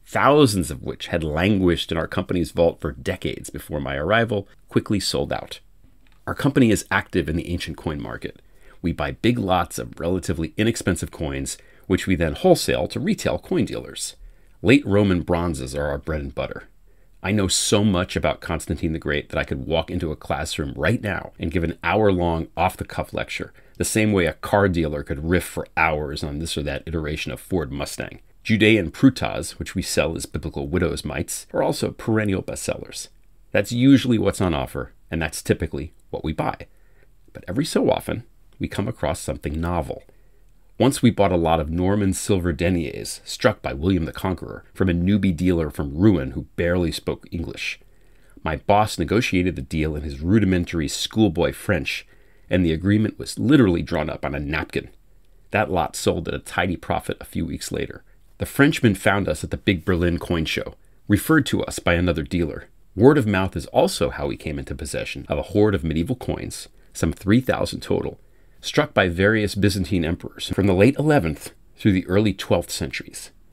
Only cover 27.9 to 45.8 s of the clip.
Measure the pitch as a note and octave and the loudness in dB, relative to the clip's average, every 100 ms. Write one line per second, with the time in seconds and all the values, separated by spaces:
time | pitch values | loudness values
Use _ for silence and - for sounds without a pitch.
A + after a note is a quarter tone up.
27.9 | - - - - - - G#2+ G#2+ A2 D#2+ | -8 -10 -12 -20 -10 0 4 6 6 2
28.9 | - C3+ - A1+ A1+ - - E2 F#2 - | 4 4 4 -4 -4 -8 -10 -8 -6 -2
29.9 | - D2+ - - D#2 C#2+ C#2+ C#2+ F2 E2+ | 0 -2 -2 -6 -6 -6 -6 -2 0 0
30.9 | - D2+ C#2 - - - D#3 D3+ - - | -2 -6 -6 -6 -8 -6 -2 -2 0 -4
31.9 | - - A2 G#2 F#2+ - - - - - | -4 -2 0 0 -2 -4 -8 -6 -6 -6
32.9 | - - - _ - _ G#2 F#2+ A#2+ C3+ | -10 -14 -18 _ -20 _ -2 0 4 8
33.9 | C3+ B2+ A2 F#2+ - F#2 C#2+ C2 C2+ - | 8 6 2 2 0 0 0 -4 -6 -10
34.9 | - - E2 D#2+ - - - E2 C#2 D#2 | -12 -8 -4 -4 -4 -2 0 -2 -6 -10
35.9 | - - - D#2+ D#2 D#3 - - - - | -14 -12 -8 -6 -4 -4 -6 -12 -20 -20
36.9 | - - - - - - G#2+ E3 - - | -20 -20 -20 -20 -16 -8 -4 0 0 2
37.9 | - - A2 - - - - - - G2+ | 0 -2 -8 -8 -20 -20 -8 -8 -4 -6
38.9 | - D#2 - - D2+ D#2 D#2 E2+ F2 - | -4 -4 -4 -6 -6 -6 -4 -2 -2 -4
39.9 | - - - - - - - - - B2 | -8 -14 -20 -20 -20 -20 -20 -10 2 2
40.9 | C#3 A#2+ F#2+ G2 F2+ D#2+ E2 D2+ E2+ F2+ | 4 4 4 4 4 2 2 0 0 2
41.9 | G#2 G2 F2 - G2 F2 D2 G2 F2 D2 | 2 2 0 0 0 2 0 2 2 -2
42.9 | - - - - - A2+ - C2 C2+ F2+ | -6 -10 -12 -12 0 0 0 -6 -2 2
43.9 | F2+ D#2+ - F#2+ F2 - - - - F#2+ | 2 0 -4 -4 -4 -8 -14 -10 -2 2
44.9 | E2+ F2+ G#2 F#2+ D#2+ F2+ E2 D2+ - | 2 4 4 2 2 2 2 0 -4